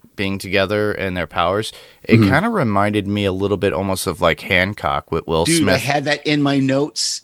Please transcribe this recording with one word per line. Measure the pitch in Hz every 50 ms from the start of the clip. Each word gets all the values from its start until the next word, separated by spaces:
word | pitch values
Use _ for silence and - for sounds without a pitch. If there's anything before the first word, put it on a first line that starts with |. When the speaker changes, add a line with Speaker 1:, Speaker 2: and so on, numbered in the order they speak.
| - - _
Speaker 1:
being | - 101 95 95 95
together | - 98 90 98 98 92 107 107 104 104
and | - - 95 95 90 90
their | 85 -
powers, | - 92 85 87 95 104 110 - - - - - - _ -
it | - - 117
Speaker 2:
Mm-hmm. | 110 98
Speaker 1:
kinda | 127 143 190 233
reminded | 233 202 147 113 104 98 101 104 104 107 98 98
me | 101 104 101
a | 98
little | 92 92 98 98 104 98
bit | 101 98 -
almost | 78 98 98 95 92 - 101
of, | 85 76
like, | 90 82 - -
Hancock | - - 98 90 90 98 104 - - 78 69 71 - -
with | - 82 - -
Will | 82 80 82
Speaker 2:
Dude, | - 165 165 151
Speaker 1:
Smith. | 98 92
Speaker 2:
I | -
had | - 127 139 151 139
that | 147 147 147 -
in | 151 151 147 143
my | 143 139 139
notes, | 135 135 131 135 143 151 - - - - - -